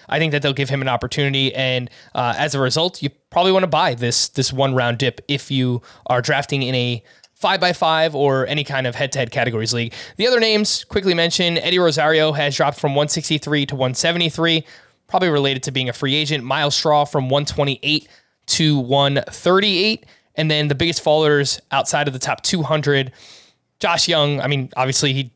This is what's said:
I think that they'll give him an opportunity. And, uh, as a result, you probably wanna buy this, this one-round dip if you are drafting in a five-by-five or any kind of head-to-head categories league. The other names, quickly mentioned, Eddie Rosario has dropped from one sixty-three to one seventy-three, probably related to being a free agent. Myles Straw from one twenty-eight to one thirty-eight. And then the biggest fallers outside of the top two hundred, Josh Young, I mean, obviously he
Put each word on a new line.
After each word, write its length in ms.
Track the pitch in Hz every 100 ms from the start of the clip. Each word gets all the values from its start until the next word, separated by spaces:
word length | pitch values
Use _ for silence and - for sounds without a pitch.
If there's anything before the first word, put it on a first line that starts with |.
| -
I 100 | 151
think 140 | 160
that 100 | 147
they'll 100 | 143
give 160 | 135 135
him 140 | 139
an 60 | 131
opportunity. 680 | 120 123 - 139 135 135
And, 340 | - 131 127 123 - -
uh, 200 | - 120 117
as 180 | 147
a 60 | 139
result, 420 | 127 156 180 -
you 60 | 170 - _
probably 220 | 175 185
wanna 160 | 190 180
buy 260 | 151 175
this, 340 | 120 120 - -
this 240 | - 131
one-round 460 | 135 135 127 120 117
dip 240 | 131 - -
if 220 | 139 -
you 300 | 135 127 120 - - -
are 140 | 123
drafting 420 | 120 139 143 139
in 120 | 131
a 280 | 131 123 117 - _ -
five-by-five 800 | - 185 190 180 175 165 160 160 143
or 320 | 143 135 127
any 160 | 147
kind 200 | 139 139
of 120 | 127 120
head-to-head 340 | 139 - 117
categories 420 | 139 120 113 110
league. 220 | 120 113 - - -
The 100 | 226
other 140 | 247
names, 420 | 226 214 214 -
quickly 300 | - 202 190
mentioned, 440 | 170 170 - 175 170
Eddie 200 | 170 180
Rosario 540 | 175 147 151 156 156
has 240 | 151 143 139
dropped 240 | 143 143
from 160 | 147 139
one 100 | 147
sixty-three 580 | - - 151 - 147 139
to 100 | 139
one 180 | 127
seventy-three, 720 | 131 170 170 165 165 165 160 - - - _ _
probably 220 | 185 180
related 340 | 147 139 131
to 80 | 143
being 180 | 131 127
a 40 |
free 240 | 117 139 147
agent. 260 | 151 151
Myles 320 | 123 143 147
Straw 300 | - 160 147
from 240 | 143 151 131
one 160 | 139
twenty-eight 640 | 147 - 143 131 143 156 - _ _ _ -
to 340 | - 156 147
one 420 | 123 139 139 143 -
thirty-eight. 720 | - 175 185 208 180 208 226 _ _ _
And 160 | - 156
then 160 | 151 151
the 80 |
biggest 300 | 139 170 160
fallers 560 | 165 151 151 147 139 - -
outside 380 | 139 131 156 147
of 40 |
the 60 | 127
top 240 | - -
two 220 | - 185
hundred, 480 | 143 156 143 139 131 - - - - _ _ -
Josh 300 | 190 170 -
Young, 320 | 165 147 143
I 80 | 131
mean, 220 | 143 127 -
obviously 360 | 131 131 143
he 180 | 131 127